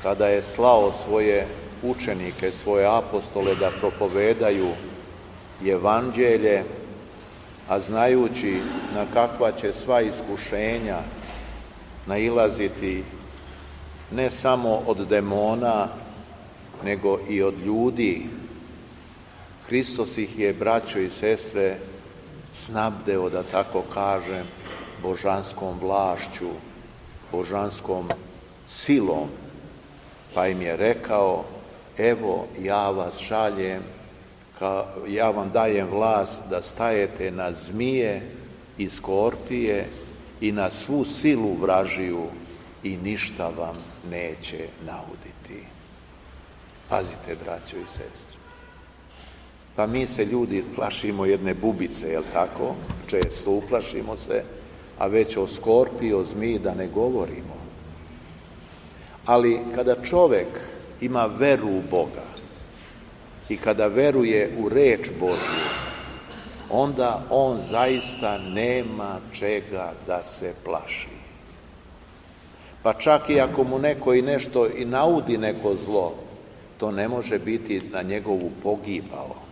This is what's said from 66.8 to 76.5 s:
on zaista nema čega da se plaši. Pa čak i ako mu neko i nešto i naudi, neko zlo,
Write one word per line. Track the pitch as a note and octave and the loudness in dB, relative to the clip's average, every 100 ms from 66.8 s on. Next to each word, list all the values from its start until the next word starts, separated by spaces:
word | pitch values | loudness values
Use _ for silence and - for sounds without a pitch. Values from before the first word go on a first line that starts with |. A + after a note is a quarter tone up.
| C#3+ C3 B2 G#2+ - | 2 2 0 0 2
on | C3+ C3+ A#2 F2+ | 2 4 0 -2
zaista | A2+ B2+ C3 B2 - A#2 G2+ | 2 4 2 -2 -4 -4 -2
nema | F#2+ F#2+ A#2+ B2+ A2+ G#2+ G2+ F#2+ F#2+ | -4 -2 0 0 -2 -6 -6 -8 -10
čega | - G#2 G#2 - F#2+ F2 E2 - | -6 -2 -2 -4 -6 -6 -8 -4
da | F2+ | -4
se | F2 - F2+ F2 | -4 -8 -8 -8
plaši. | - E2 - - - - - - - - - - - - - - - - - - - - | -6 -6 -6 -10 -10 -14 -18 -20 -20 -20 -20 -20 -20 -20 -20 -20 -20 -20 -20 -20 -20 -2
Pa | A2+ | 0
čak | G#2+ D#3 D3+ D3+ | 2 6 4 6
i | D3 | 4
ako | C3 C3+ | 4 2
mu | B2+ C3 | 2 2
neko | D3 C3+ C3 | 2 2 4
i | B2+ | 4
nešto | B2+ C#3+ B2+ B2+ A2+ | 4 0 0 2 2
i | A#2+ A#2+ | 2 -2
naudi, | B2+ D#3 E3 A#2+ A2+ | 2 4 4 2 0
neko | G#2+ G#2+ G#2+ F#2+ | 0 0 0 0
zlo, | E2+ G#2 F2 E2 - - - | 0 0 0 -4 -14 -18 -20